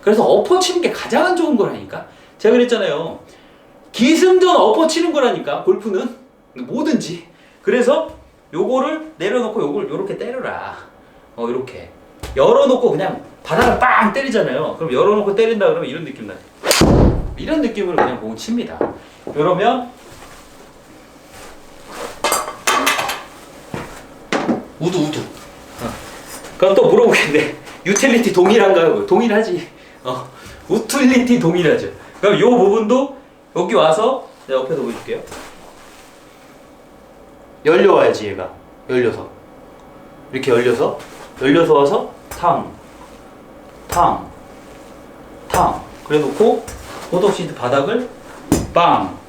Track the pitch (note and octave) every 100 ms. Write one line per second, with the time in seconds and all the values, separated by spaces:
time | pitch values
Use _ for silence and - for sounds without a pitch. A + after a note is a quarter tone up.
0 | - A3+ D3+ F#3 G#3 F#4 F#4 F4 D#4 -
1 | - C4 F4 F4+ D#4+ B3 F3+ A#2 G2 D#3
2 | - - - _ - B3 B3 A3+ F#3+ D3
3 | E3 - - - - - _ - - -
4 | B3 E4 F4+ F#4 F4+ F4 A3 D#4+ D#4+ E4
5 | E4 D4 A#3+ F3 B2+ C#3+ - G#3 A3+ F#3+
6 | B3 - - _ _ - B3 G#3+ D4+ D4+
7 | D#3+ F3 - _ _ _ - A#3+ A#3 D4+
8 | - - - _ _ D#3 G#3 B3+ C#4+ D#4
9 | - - F#3 B3 A3+ A3+ D3 G3 D#3+ D3
10 | - E3 A3+ B3+ D#3 F#2 G2 - - -
11 | - - _ - A#2 B2+ - - E2+ -
12 | - - - - D#3 A#3+ C#4 B3+ A#3+ D#3
13 | F#3+ - - - - - A#3+ - B3+ -
14 | G#3+ C4+ C#4 A3 E3 D3 D3+ - D#3+ B2
15 | F3+ G#3 G3+ G3+ A3+ A3+ F#3 D#3 D3 D#3
16 | F3 C3+ G#2+ F#2 - - - - - -
17 | - - - - D#4 D#4 B3 G#3+ F#3 D#3
18 | B2+ - G#2+ A2+ - A#3 - - - -
19 | - - - C#3+ D#3+ F3 A3 C4 B3 -
20 | - - - - - - - - - -
21 | - - - - - - - - - -
22 | - - - - - - - - - -
23 | - - - - - - - - - -
24 | - - - - - - - - D#3+ F3+
25 | D3+ - C3 - - - - - A#2 G#2+
26 | - - - - - - - - - -
27 | A#3 - - D3 - - - - D#3+ G3
28 | C4+ A#3 G3+ F3+ F#3 A3 G3 F#3 E3 -
29 | G2+ F#3 A#3 G#3 A3 F3 - - - -
30 | B2+ B2+ - - - - - A3 - C#4
31 | B3+ B3+ - A#3+ E3 F3 D#3+ A#2+ - -
32 | - - G3 E3 G#3 B3 G3 A3 G#3+ B3+
33 | C#4 - - _ - D#3+ F3+ G#3+ D#3 D#3
34 | A#3 C4+ - - - C3 C3 D3 A#2 A2+
35 | - A2 - - - - - - - -
36 | - - - - - - - - - -
37 | - - - - - - D3 F3 G3+ D#3+
38 | C3 - G#2 F#2 F#2 - - - - B2
39 | A#2 - - - - - - - - -
40 | - - - C3+ - A#2+ B2 A#2 D#3+ -
41 | - - - - - E3+ D#3 D3 C#3+ G#3+
42 | B3 - - - E3+ C#3 - - - -
43 | - - - - - - - - - -
44 | E3 - - - - - - - - -
45 | - - - - - - F3 - - -
46 | - D3+ C#3 - A3 B3+ - - - -
47 | - F3 G3+ - E3 - B2+ C#3 D3+ A#3+
48 | B3+ - - - - - - - E3+ D#3
49 | D3 -